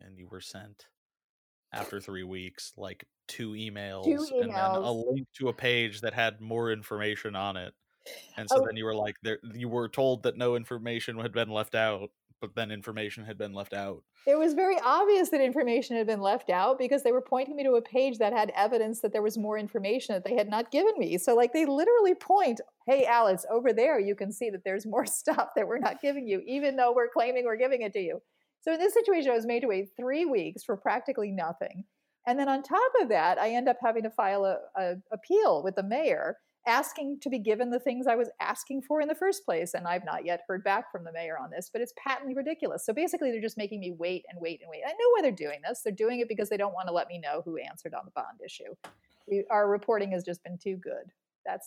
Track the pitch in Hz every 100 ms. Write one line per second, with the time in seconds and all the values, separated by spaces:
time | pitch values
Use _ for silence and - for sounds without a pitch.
0 | 95 95 90 92 - 95 107 104 _ _
1 | _ _ _ _ _ _ _ - - 101
2 | 98 92 92 92 90 - - - 95 95
3 | - _ - - 113 107 110 104 101 95
4 | - 285 302 254 233 196 190 190 190 117
5 | 120 135 131 - 131 113 127 120 117 104
6 | 113 117 113 107 110 117 117 110 104 104
7 | 107 104 110 98 101 92 90 - _ _
8 | - - - - 107 262 - 110 110 107
9 | 104 - 113 110 117 113 120 120 113 -
10 | 131 123 123 117 123 120 117 120 117 117
11 | - 113 117 117 110 107 107 113 110 101
12 | 107 - _ _ 104 - 110 107 107 110
13 | 107 113 110 98 104 98 98 101 98 95
14 | - _ - 302 320 294 370 359 247 311
15 | 403 392 359 302 262 294 247 233 - 233
16 | 214 208 196 226 - 180 208 262 247 277
17 | 254 254 254 254 277 294 269 240 233 254
18 | 269 226 208 233 208 - 214 240 220 220
19 | 214 214 208 214 208 214 208 220 196 247
20 | - 190 190 233 208 214 240 277 415 403
21 | 170 180 - 233 240 - 277 277 370 480
22 | 392 381 - 392 320 233 - _ - 269
23 | 247 233 220 185 - 233 247 214 269 277
24 | 196 202 196 208 233 190 190 196 214 220
25 | - - - 302 - 262 190 233 - -
26 | 285 285 233 190 220 269 285 262 247 247
27 | 233 - 240 254 240 220 254 254 214 202
28 | 175 165 - _ _ _ 320 320 381 480
29 | 403 349 269 233 226 240 247 190 202 -
30 | 247 294 339 233 160 185 - 202 220 220
31 | 262 262 208 190 165 170 - 185 - _
32 | _ _ 240 262 277 269 285 359 508 523
33 | 269 190 165 185 220 240 254 247 240 226
34 | 220 - 196 202 196 180 - 190 185 180
35 | - 220 - 392 392 156 185 190 196 254
36 | 302 156 156 220 _ _ 240 240 294 -
37 | 285 285 277 247 208 214 240 240 254 247
38 | 254 233 240 - - - - 269 - 302
39 | 294 311 381 381 - 165 175 170 175 180
40 | 170 160 170 170 - 190 - 302 - 185
41 | 165 165 165 160 147 160 - 214 240 -
42 | 277 254 277 262 269 320 233 175 - 220
43 | 330 339 277 226 214 220 208 214 180 165
44 | 170 180 - 175 165 160 165 156 269 381
45 | 480 466 302 185 147 147 165 247 220 190
46 | 220 247 233 214 208 202 202 180 180 175
47 | - 175 147 151 170 160 139 165 160 -
48 | - 147 - - 90 - - - - -
49 | _ _ - 196 202 208 208 202 208 220
50 | 196 185 175 175 170 175 196 190 - -
51 | - _ _ _ 190 190